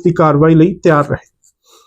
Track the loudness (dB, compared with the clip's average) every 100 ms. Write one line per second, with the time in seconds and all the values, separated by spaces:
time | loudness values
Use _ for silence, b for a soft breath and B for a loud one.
0 | -2 0 0 2 2 2 2 0 -2 -2
1 | -2 -8 -12 _ _ _ b b